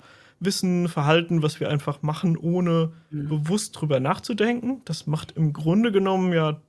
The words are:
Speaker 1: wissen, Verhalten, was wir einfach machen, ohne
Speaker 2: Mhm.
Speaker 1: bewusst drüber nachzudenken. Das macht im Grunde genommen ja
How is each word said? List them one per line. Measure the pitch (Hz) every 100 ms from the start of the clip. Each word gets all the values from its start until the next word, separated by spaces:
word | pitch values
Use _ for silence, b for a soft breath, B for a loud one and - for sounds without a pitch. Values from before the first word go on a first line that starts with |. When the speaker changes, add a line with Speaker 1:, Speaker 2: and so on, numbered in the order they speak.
| b b b b
Speaker 1:
wissen, | 180 - 185 180 175
Verhalten, | 165 143 165 170 170
was | 151 -
wir | -
einfach | 147 - 143
machen, | 147 156 175 165
ohne | 165 180 175 165 160 b b
Speaker 2:
Mhm. | 151 143
Speaker 1:
bewusst | 151 151 208 - -
drüber | 151 135
nachzudenken. | 135 196 - 214 220 240 240 262
Das | - 160 -
macht | 156 -
im | - 156
Grunde | 143 160 190 233
genommen | 196 190 185 185
ja | 170 156 151